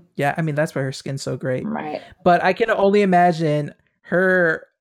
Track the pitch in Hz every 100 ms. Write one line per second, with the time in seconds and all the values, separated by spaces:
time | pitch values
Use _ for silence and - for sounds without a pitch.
0 | - - 143 175 160 147 - 143 135 135
1 | - 135 - 135 135 127 143 147 156 -
2 | - - 185 175 180 185 226 202 196 208
3 | 202 180 175 160 160 147 147 - _ _
4 | - 175 185 185 170 160 - _